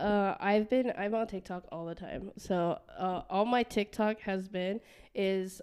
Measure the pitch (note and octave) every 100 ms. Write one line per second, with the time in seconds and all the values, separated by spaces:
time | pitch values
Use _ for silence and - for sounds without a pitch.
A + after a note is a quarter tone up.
0 | G#3 G#3 G3 - G3 G#3+ G#3+ C4 B3 -
1 | G3+ A3 A3 F#3+ F#3 F3+ F3 E3 E3 E3
2 | F3+ - G3 - - F3+ E3+ - - -
3 | F#3 F3+ - F#3+ A3+ B3 A#3 A3 G3+ -
4 | G#3+ A3 - F#3+ F#3+ F#3+ F#3 A3 - -
5 | - - F#3+ F#3+ F#3 -